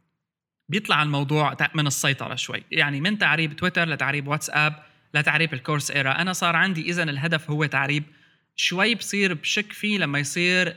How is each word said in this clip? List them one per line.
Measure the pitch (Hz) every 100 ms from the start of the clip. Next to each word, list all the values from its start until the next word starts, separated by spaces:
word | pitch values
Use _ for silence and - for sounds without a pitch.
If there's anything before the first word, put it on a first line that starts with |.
| _ _ _ _ _ _ -
بيطلع | 196 214 151
الموضوع | 147 143 143 151 143
تع-، | 131 143 156
من | 147
السيطرة | - 147 131 120 127
شوي. | - 110 -
يعني، | 160 147 139
من | 180 214
تعريب | 165 156 160 147
تويتر | 180 175 165
لتعريب | 139 131 143 139
واتساب | 156 - 147 151 156 - _ _
لتعريب | 147 151 151 160
الكورس | 131 - 151 -
إيرا، | 143 135
أنا | 151 185
صار | 180 175 165
عندي | 190 165
إذن | 160 175 160
الهدف | 139 165 156 -
هو | 151 147
تعريب، | 135 139 147 151 - _ _ _ -
شوي | - 175 214 226
بصير | - 202 196
بشك | 160 - 208 208
فيه | - 214 202
لما | 151 143
يصير | 143 175 175 185 175